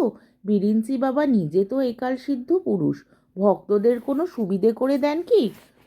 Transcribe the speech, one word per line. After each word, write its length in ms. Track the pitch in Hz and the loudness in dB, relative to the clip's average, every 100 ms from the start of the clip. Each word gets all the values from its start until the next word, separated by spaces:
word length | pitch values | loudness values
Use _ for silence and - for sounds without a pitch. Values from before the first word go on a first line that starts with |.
| 247 - _ _ | -2 -4 _ _
বিরিঞ্চি 540 | 196 208 202 220 220 262 | -2 0 2 0 0 -2
বাবা 280 | 262 262 294 | -2 0 2
নিজে 400 | 220 151 175 196 | 2 2 0 0
তো 140 | 269 | 0
একাল 380 | 254 233 254 254 | -2 -2 -6 -6
সিদ্ধ 400 | - 254 247 359 | -6 -6 -2 -2
পুরুষ, 480 | 339 196 147 143 _ _ _ 190 | 0 -2 -2 -4 _ _ _ -2
ভক্তদের 600 | 202 185 - 208 226 240 | 0 0 0 0 2 0
কোনো 260 | 247 277 359 | -2 -4 -4
সুবিধে 460 | - 190 196 220 | -4 -2 2 0
করে 260 | 220 262 277 | 2 0 0
দেন 240 | 294 311 | 0 -2
কি? 280 | 349 453 214 - - _ | 2 2 2 -4 -20 _